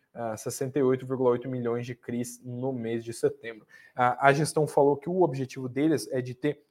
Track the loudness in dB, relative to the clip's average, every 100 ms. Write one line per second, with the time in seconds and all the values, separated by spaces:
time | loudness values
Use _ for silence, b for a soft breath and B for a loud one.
0 | B -10 -8 -6 -8 -6 -4 2 2 2
1 | -2 0 2 2 -2 -4 -4 -4 -6 -10
2 | -8 -6 -6 -10 -12 -6 -6 -4 -4 -6
3 | -6 -2 -2 -2 -8 -16 _ B B 2
4 | 2 6 4 6 2 0 2 4 4 4
5 | -2 2 2 2 -6 -6 -6 0 2 2
6 | 0 -4 -4 -4 -4 -4 _